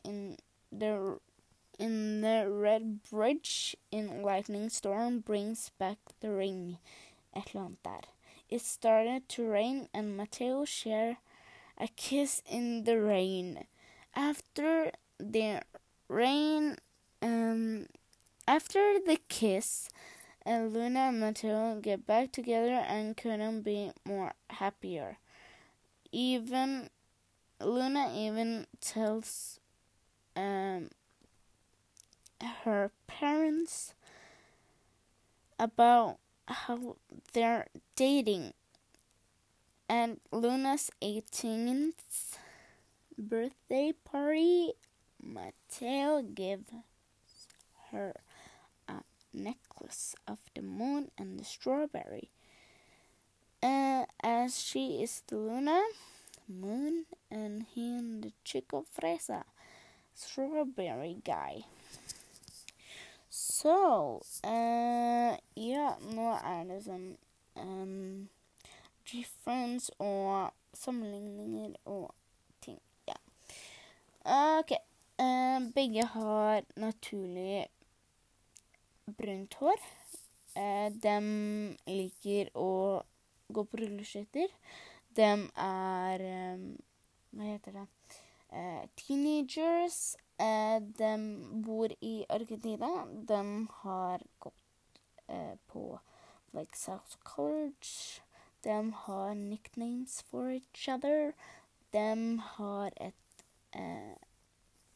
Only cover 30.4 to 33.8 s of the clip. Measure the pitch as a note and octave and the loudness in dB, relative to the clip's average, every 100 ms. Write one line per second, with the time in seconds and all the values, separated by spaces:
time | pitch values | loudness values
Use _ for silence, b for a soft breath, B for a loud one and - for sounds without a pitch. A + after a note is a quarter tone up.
30.4 | G3 G3 G3 F#3 D#3+ - _ _ _ _ | 0 0 0 -2 -6 -14 _ _ _ _
31.4 | _ _ _ _ _ - - _ - - | _ _ _ _ _ -20 -20 _ -20 -10
32.4 | A#3+ - A3+ G3+ G3+ - - - D4 D4+ | -8 -4 0 2 0 -4 -14 -2 2 4
33.4 | D#4+ D4+ E4+ - | 4 2 0 -4